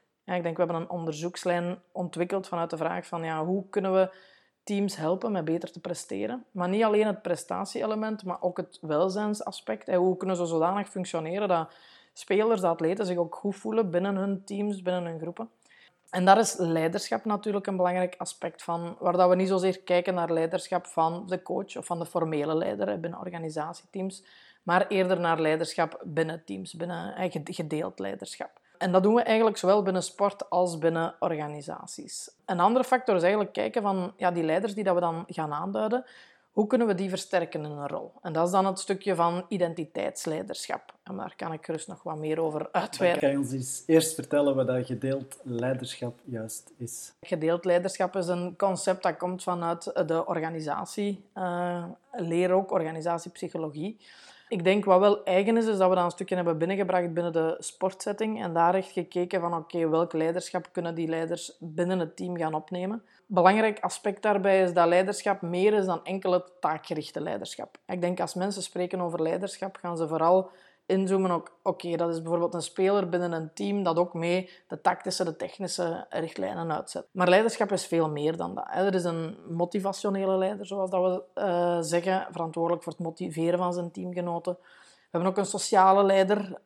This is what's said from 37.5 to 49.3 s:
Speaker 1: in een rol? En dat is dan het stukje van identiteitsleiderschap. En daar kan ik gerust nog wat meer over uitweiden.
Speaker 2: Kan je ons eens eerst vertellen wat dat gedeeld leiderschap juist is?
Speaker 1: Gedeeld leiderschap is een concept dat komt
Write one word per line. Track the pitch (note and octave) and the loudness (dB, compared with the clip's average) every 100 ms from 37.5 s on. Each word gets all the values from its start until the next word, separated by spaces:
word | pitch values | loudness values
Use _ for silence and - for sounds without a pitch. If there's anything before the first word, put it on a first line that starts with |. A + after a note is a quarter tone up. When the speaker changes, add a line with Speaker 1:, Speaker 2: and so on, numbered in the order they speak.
| E3 | -6
Speaker 1:
in | D3+ | -8
een | D3 C#3+ | -8 -8
rol? | D3+ E3 - | -8 -10 -12
En | F3 | -4
dat | D#3 F3 | 0 2
is | |
dan | F#3+ G3 | 4 2
het | F#3+ | 0
stukje | - G3 G3+ E3+ | -4 -4 0 2
van | E3+ F3 F3+ | 2 0 -4
identiteitsleiderschap. | G3 E3+ E3 D#3 - - - E3 D#3 G3+ - - - - _ | -2 -2 -2 -8 -6 -6 -6 -6 -6 -6 -10 -8 -8 -10 _
En | - F#3+ | -14 -10
daar | F3+ - | -12 -10
kan | E3 | -10
ik | D#3+ - | -10 -8
gerust | D#3 - | -8 -10
nog | F3+ | -14
wat | E3+ D#3 | -10 -8
meer | D#3 D#3+ | -4 -2
over | D#3+ D3+ - | -2 -4 -2
uitweiden. | F3 - - F3+ D3+ | -2 -2 0 2 4
Speaker 2:
Kan | C#3 | 2
je | C#3 | 2
ons | B2 | -2
eens | C3 B2+ - - | -4 -6 -8 4
eerst | D#3+ D#3+ | 4 4
vertellen | - C3 D3 C#3+ C3+ | -2 0 2 4 2
wat | B2+ | 0
dat | B2+ A#2+ | 0 -2
gedeeld | A#2 C3+ C3+ B2 - | -4 -2 -2 -6 -14
leiderschap | B2+ A#2 B2 B2+ B2 - A#2+ - | -8 -4 -2 -4 -6 -8 -10 -10
juist | - A2+ A2 - - - | -10 -8 -8 -12 -16 -14
is? | A#2 - - _ | -12 -12 -16 _
Speaker 1:
Gedeeld | - E3+ D#3+ F3 F3+ | -6 -2 0 0 2
leiderschap | F3 F#3 - F#3 G3 | 2 2 -2 -2 0
is | F3 | -2
een | F3 F3+ - | -2 -4 0
concept | G3 F3+ G3 F#3 | 0 2 0 0
dat | F3+ D#3+ | 0 -2
komt | F3+ | -4